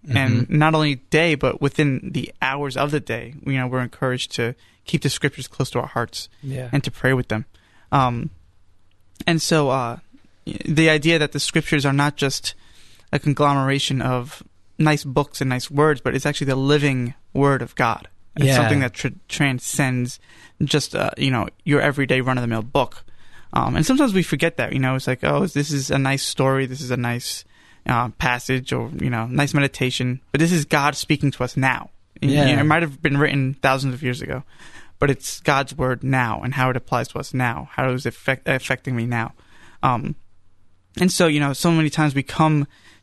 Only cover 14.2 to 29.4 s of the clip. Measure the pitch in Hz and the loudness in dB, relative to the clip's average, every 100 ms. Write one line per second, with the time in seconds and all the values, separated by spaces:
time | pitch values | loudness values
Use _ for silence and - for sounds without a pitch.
14.2 | 120 - - _ - - 156 147 143 131 | -4 -14 -20 _ -20 0 2 2 0 -2
15.2 | 143 - 131 127 - 143 156 139 - 131 | -2 -2 -2 -2 -4 2 2 2 0 -2
16.2 | 143 147 139 131 135 147 143 131 120 131 | -2 -2 -2 0 4 4 4 0 -4 -8
17.2 | - - 139 135 117 - 123 113 - - | -8 2 2 2 -2 -2 0 0 -8 -20
18.2 | - - 135 131 - 147 127 - 135 - | -16 0 4 4 4 2 0 -2 -8 -8
19.2 | - - 143 127 - - 139 127 123 - | -12 0 0 0 -4 -2 0 0 -4 -8
20.2 | _ - - _ 143 151 - - - - | _ -20 -20 _ 0 0 0 -2 -4 0
21.2 | 135 127 98 - - 143 127 139 135 131 | 0 0 -2 -6 0 2 2 0 0 0
22.2 | 127 127 120 113 110 147 123 - - - | 0 -2 -2 -4 -2 0 -2 -4 -16 -16
23.2 | - - - - 127 - 151 262 277 190 | -18 -18 -4 -2 0 0 2 4 4 2
24.2 | 165 147 165 - 120 135 131 131 - 127 | 0 0 0 0 -4 0 0 0 -2 -2
25.2 | 143 143 151 147 147 143 135 139 135 135 | 0 0 0 0 -2 -2 0 0 2 0
26.2 | - - 135 135 135 131 123 123 120 120 | -2 0 2 2 -2 -6 -6 -4 -2 -4
27.2 | - - - - _ - - 123 123 - | -6 -10 -14 -20 _ -14 -2 0 0 -2
28.2 | 127 123 - 131 127 123 113 - 127 120 | -2 -2 0 -4 -2 -4 -4 -6 -4 -2
29.2 | 113 131 | -2 0